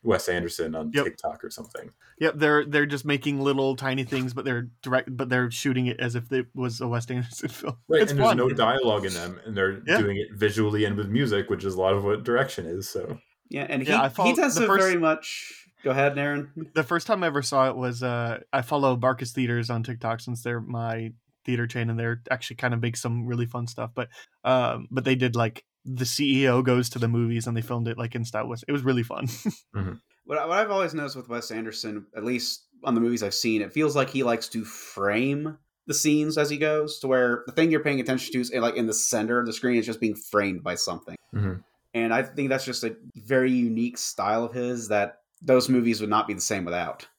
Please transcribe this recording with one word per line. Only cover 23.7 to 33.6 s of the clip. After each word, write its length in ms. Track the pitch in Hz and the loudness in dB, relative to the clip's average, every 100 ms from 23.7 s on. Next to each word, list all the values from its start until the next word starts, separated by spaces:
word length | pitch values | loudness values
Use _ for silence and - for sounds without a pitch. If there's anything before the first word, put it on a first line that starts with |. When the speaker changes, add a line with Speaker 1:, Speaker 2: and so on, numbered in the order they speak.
| - 117 | -6 -8
Speaker 2:
But, 160 | 123 120 - - _ | -6 -6 -8 -20 _
um, 420 | - 127 120 120 - | 2 4 2 -2 -4
but 120 | 131 | -4
they 120 | 131 131 | 2 2
did, 180 | 127 | 2
like, 300 | 117 117 117 _ _ | 2 0 -2 _ _
the 220 | - 127 123 | -12 -6 -4
C 360 | - 147 135 | 0 2 4
E 40 | 135 | 6
O 140 | 123 | 4
goes 260 | 127 127 120 | 4 2 2
to 100 | 127 | 0
the 80 | 117 | 0
movies, 400 | 117 117 117 113 | 2 2 0 -2
and 80 | 117 | -4
they 60 | |
filmed 260 | 117 120 117 | -2 -2 -2
it, 100 | 113 | -4
like, 160 | 117 | -4
in 100 | 120 | -4
style 220 | 117 110 117 | -4 -4 -4
West. 180 | 117 - | -6 -2
It 40 | |
was 100 | 143 | 0
really 200 | 131 127 | 2 2
fun. 240 | 117 - 127 | 2 -2 -4
<laughs> 40 | - 226 - _ | -4 -6 -6 _
Speaker 1:
Mm-hmm. 200 | - 92 80 _ _ | -4 -4 -6 _ _
Speaker 3:
What, 240 | - 147 156 | -6 -4 0
what 100 | 185 | 2
I've 120 | 220 | 2
always 240 | 196 180 | 2 0
noticed 220 | 156 143 135 | -2 -6 -8
with 120 | 120 | -8
Wes 220 | 120 113 | -6 -6
Anderson, 560 | 113 113 110 113 107 - 113 | -6 -6 -6 -8 -8 -10 -6
at 60 | |
least 420 | 110 123 - - _ _ | -2 -2 -2 -8 _ _
on 100 | - | 0
the 60 | 120 | 4
movies 240 | 117 120 | 4 2
I've 100 | 101 | -2
seen, 260 | - 120 110 | -2 0 0